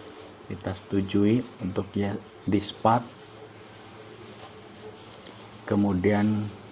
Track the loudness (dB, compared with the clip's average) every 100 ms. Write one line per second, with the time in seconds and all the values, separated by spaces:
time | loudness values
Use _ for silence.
0 | -18 -18 -18 -16 -12 -8 -6 -8 -2 0
1 | 2 4 6 4 2 -6 -4 -2 -2 -2
2 | -2 -4 -10 -8 0 0 0 2 4 4
3 | 2 -12 -20 -18 -18 -18 -20 -20 -18 -18
4 | -18 -18 -18 -16 -18 -18 -18 -18 -16 -16
5 | -18 -18 -18 -18 -18 -14 0 4 4 4
6 | 4 6 4 2 0 -8 -14